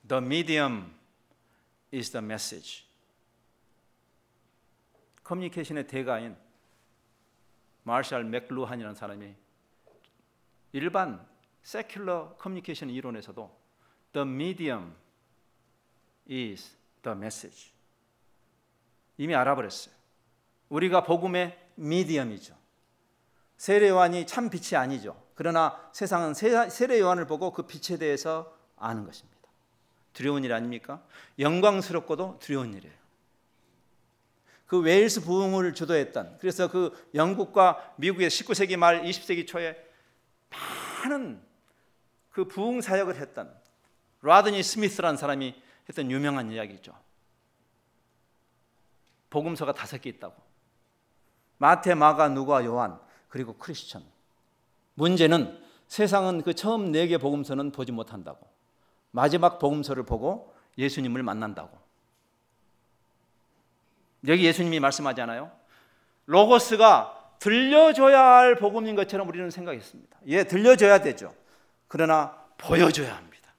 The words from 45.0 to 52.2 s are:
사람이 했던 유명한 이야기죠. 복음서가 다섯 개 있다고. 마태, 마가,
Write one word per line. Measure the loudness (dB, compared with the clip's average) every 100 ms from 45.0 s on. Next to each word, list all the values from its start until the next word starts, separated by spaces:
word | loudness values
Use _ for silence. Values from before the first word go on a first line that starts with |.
| -2 -2
사람이 | -4 -6 -8 -12 _ _ -16
했던 | -10 -6
유명한 | -4 -4 -4 -8
이야기죠. | -10 -12 -16 -20 -20 _ _ _ _ _ _ _ _ _ _ _ _ _ _ _ _ _ _ _ _ _ _ _
복음서가 | -6 -6 -6 -6
다섯 | -6 -10 -14
개 | -14
있다고. | -16 -20 _ _ _ _ _ _ _ _ _ _ _ _ _
마태, | 2 4 2
마가, | 4 4 6